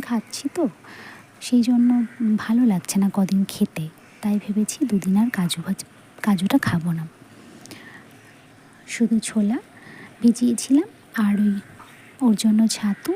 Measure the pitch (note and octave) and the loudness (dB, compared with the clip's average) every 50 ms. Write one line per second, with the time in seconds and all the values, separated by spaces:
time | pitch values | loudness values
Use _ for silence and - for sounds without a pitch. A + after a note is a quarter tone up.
0 | - - A#3+ A3 - - - - - C#4+ - F4+ D#4+ G3+ - - - - - - | 0 -2 -4 -4 -4 -6 -12 -10 -10 -8 -4 -2 -2 -4 -4 -6 -20 -20 -20 -20
1 | - - - - - - - - - - B3 B3 A3+ B3 B3 A#3+ A#3+ B3 B3 A#3+ | -20 -20 -20 -20 -20 -20 -20 -16 -6 0 0 2 2 4 4 4 4 4 4 2
2 | A#3 A3 - - A#3 G#3+ G#3+ G3+ - - A3+ A#3+ B3+ A#3 F#3+ F3 - - - G3 | 0 -2 -4 -4 -2 0 0 0 0 0 2 2 4 4 2 0 -2 -2 0 0
3 | G3 G3 - G3+ F#3+ F3 F#3+ F#3+ G3 - - - G#3 - - - D#3 D#3 - - | 0 0 2 0 0 0 2 0 0 -2 -2 -4 -4 -4 -4 -6 -10 -10 -10 -18
4 | - - - - - G#3 G#3 G3+ - - G3 G#3+ G#3+ - - - D#4 A#3+ G#3 F#3+ | -20 -20 -14 -8 -4 -2 -2 -2 -2 -4 -2 -2 -2 -4 -4 -4 -4 -2 0 0
5 | E3+ F#3 F#3+ G3+ A3+ B3 - F#3+ F3 D#3+ - E3+ E3 F#3 G3 - - - - - | 0 2 2 2 2 0 0 -2 -2 -2 -2 -4 -6 -6 -6 -8 -8 -20 -20 -20
6 | - - - - - G#3+ G3+ E3+ F#3 G3 - C#4 - - - E3+ D#3 F3 E3 E3 | -20 -20 -16 -6 -2 0 0 0 0 2 0 0 0 0 -2 -2 -2 -2 -4 -4
7 | D#3+ D#3+ - - - - - - - - - - - - - - - - - - | -6 -10 -14 -20 -20 -20 -20 -20 -20 -20 -20 -20 -20 -20 -20 -20 -20 -20 -20 -20
8 | - - - - - - - - - - - - - - - - - - - - | -20 -20 -20 -20 -20 -20 -20 -20 -20 -20 -20 -20 -20 -20 -20 -20 -18 -10 -4 -2
9 | A#3 G#3 A3+ G#3+ - - - A3 G#3 G3+ A#3+ E4+ - - - - - - - - | 0 0 0 0 -2 -2 -2 -2 0 0 0 -4 -6 -10 -20 -20 -20 -20 -20 -20
10 | - - - - - A#3+ A3 - A#3+ A#3+ A#3 - - - C4 D4 F#4+ - - - | -20 -20 -6 0 2 2 2 4 2 0 0 0 0 2 2 2 2 0 -6 -20
11 | - - - A#3 G#3+ G3+ G3+ G3 G#3 G#3 G3 G3 - - - - - - - - | -20 -10 -4 -2 0 2 2 2 2 2 0 -2 -6 -12 -20 -20 -20 -20 -20 -20
12 | - - - - C4 A#3 G#3 - - A3 G#3+ G#3+ A3+ G#3+ - - G#3+ G#3 G3 - | -20 -20 -8 0 2 2 2 2 2 2 4 4 4 2 0 -2 -2 -4 -4 -4
13 | - - F#4 | -4 -6 -6